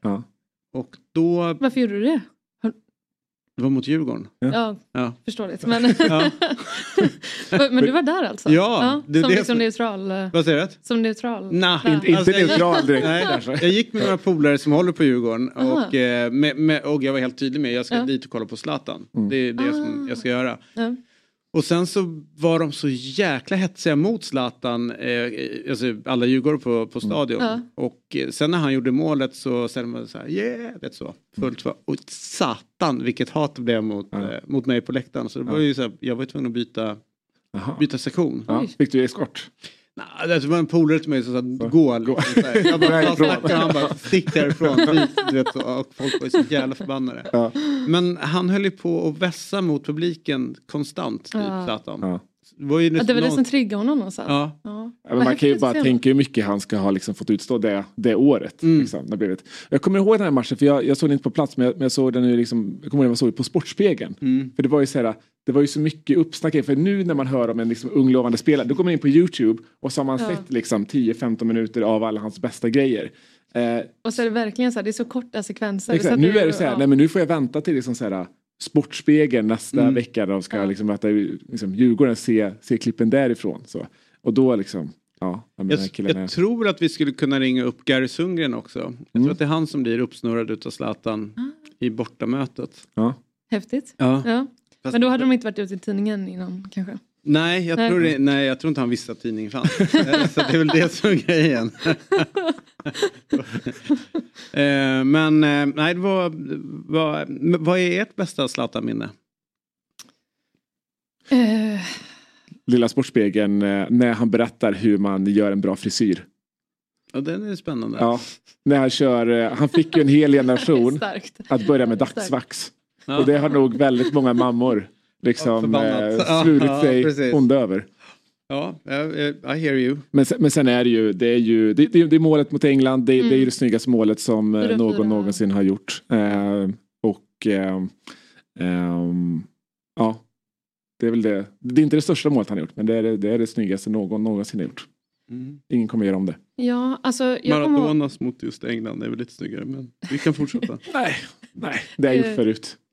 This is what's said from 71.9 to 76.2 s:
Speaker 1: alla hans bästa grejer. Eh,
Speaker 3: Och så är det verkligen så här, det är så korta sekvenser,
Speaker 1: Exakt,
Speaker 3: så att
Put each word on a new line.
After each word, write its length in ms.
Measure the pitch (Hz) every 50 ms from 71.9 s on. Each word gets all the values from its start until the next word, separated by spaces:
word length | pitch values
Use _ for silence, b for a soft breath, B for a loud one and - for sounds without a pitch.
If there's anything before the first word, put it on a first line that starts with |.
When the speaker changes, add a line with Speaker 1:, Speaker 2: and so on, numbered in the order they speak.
| 110 110 113
Speaker 1:
alla 160 | 113 107 107
hans 180 | 104 107 92 98
bästa 280 | 90 120 - - - 117
grejer. 400 | 113 143 139 135 120 104 92 92 b b b b b b b b -
Eh, 240 | 120 120 117 117 117 - - _ _ -
Speaker 3:
Och 100 | 226 226
så 80 | - 240
är 40 |
det 40 | 233
verkligen 420 | 214 240 226 214 196 - 247 247 233
så 60 | 226
här, 60 | 196
det 60 | 214
är 20 | 214
så 120 | - 240
korta 380 | 240 - 254 240 - - 214 196
sekvenser, 500 | - 202 - 220 208 196 196 - - 170
Speaker 1:
Exakt, 160 | 160 - 165
Speaker 3:
så 60 | -
att 60 | 127